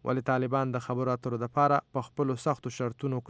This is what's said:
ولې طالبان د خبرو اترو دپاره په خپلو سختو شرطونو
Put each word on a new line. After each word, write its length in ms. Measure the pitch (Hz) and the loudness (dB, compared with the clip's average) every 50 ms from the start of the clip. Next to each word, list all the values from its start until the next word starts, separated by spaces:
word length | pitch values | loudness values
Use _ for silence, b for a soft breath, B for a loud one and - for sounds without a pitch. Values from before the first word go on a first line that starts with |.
| - | -2
ولې 220 | 120 127 131 123 - | 0 -2 0 0 0
طالبان 460 | 131 127 131 123 131 135 135 131 123 | 0 2 2 0 0 0 0 0 -2
د 100 | 123 120 | -4 -4
خبرو 300 | - 127 123 131 127 127 | -2 -2 -2 0 0 -2
اترو 260 | 123 - 127 120 113 | -2 -2 -4 -4 -4
دپاره 380 | 120 120 - 147 143 143 143 - _ _ - 135 | -4 -2 2 4 6 6 6 4 _ _ -6 -6
په 100 | 120 - | -6 -4
خپلو 280 | _ - 143 135 131 120 - | _ -2 0 0 0 0 0
سختو 280 | 160 143 - - 127 - - | -2 -2 -2 -4 -10 -6 -4
شرطونو 420 | 127 120 117 - - 139 131 123 - | -4 -4 -4 -4 -4 -4 -4 -4 -4